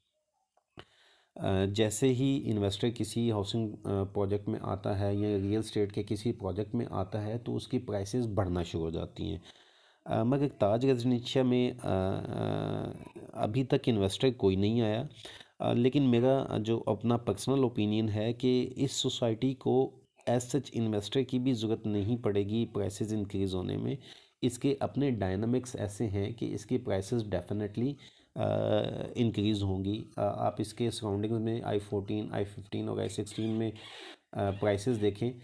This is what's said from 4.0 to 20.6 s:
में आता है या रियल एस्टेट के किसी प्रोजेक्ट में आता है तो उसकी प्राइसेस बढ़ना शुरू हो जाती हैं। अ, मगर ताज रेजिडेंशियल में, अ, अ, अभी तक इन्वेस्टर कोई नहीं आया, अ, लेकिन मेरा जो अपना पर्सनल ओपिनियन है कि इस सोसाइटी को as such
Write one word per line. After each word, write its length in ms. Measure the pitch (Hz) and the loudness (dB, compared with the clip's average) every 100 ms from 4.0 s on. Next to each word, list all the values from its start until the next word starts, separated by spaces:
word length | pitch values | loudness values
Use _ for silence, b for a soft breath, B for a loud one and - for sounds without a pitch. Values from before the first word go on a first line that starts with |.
| 98 101 98 101 104 | 0 -2 0 -2 -2
में 120 | 110 | -4
आता 340 | 101 101 110 | -4 -4 -2
है 260 | 101 101 101 | 0 0 0
या 180 | 104 101 | 0 0
रियल 220 | 98 110 | 0 0
एस्टेट 320 | 110 107 101 | 0 -2 -2
के 120 | 110 | -2
किसी 280 | 101 107 120 | -4 -2 -2
प्रोजेक्ट 440 | 117 95 95 104 120 | -2 -4 -4 -2 -2
में 120 | 113 | -2
आता 280 | 104 92 107 | -4 -4 -4
है 180 | 107 117 | -4 -6
तो 160 | 123 | -4
उसकी 240 | 117 - 123 | -4 -2 -4
प्राइसेस 480 | 123 104 101 127 117 | -2 -4 -2 -2 0
बढ़ना 380 | 101 90 87 | 0 2 0
शुरू 200 | 85 85 | -2 -2
हो 80 | 82 | -2
जाती 380 | 82 87 - 90 | -4 -6 -6 -6
हैं। 120 | 87 B B B B B B - | -6 B B B B B B -2
अ, 160 | 110 | 0
मगर 240 | 113 139 143 | 2 2 0
ताज 380 | - 101 113 139 | 2 2 4 4
रेजिडेंशियल 600 | 123 120 120 - 135 127 | 2 2 0 0 2 4
में, 260 | 123 123 | 4 2
अ, 80 | 127 | -2
अ, 1080 | 95 95 95 101 104 110 110 104 104 104 107 - - - - | -2 0 0 -2 -4 -2 -2 -2 -2 -4 -6 -10 -14 -16 -12
अभी 300 | - 113 117 | -4 0 0
तक 180 | 127 139 - | 2 2 4
इन्वेस्टर 440 | 110 95 - 135 | 4 2 4 2
कोई 240 | 117 98 95 | 4 4 4
नहीं 260 | 101 117 | 4 4
आया, 280 | 110 107 147 B B B B B | 2 0 -4 B B B B B
अ, 120 | 120 | 0
लेकिन 300 | 120 127 139 | 4 4 6
मेरा 540 | 135 117 127 135 - - | 6 6 6 4 0 -2
जो 200 | 107 113 | 0 0
अपना 380 | - 110 113 117 | 0 0 2 2
पर्सनल 480 | 117 98 - 135 123 | 2 -2 2 2 2
ओपिनियन 440 | 117 107 107 110 | 2 2 2 2
है 240 | 104 113 | 0 -2
कि 280 | 120 127 127 | 0 2 2
इस 300 | - - 135 | 0 -2 -2
सोसाइटी 640 | - 131 - 120 110 131 | 0 -2 0 0 2 0
को 400 | 131 123 123 135 - _ _ - | 0 2 2 2 -4 _ _ 0
as 220 | 120 - | 0 0
such 220 | 147 | -4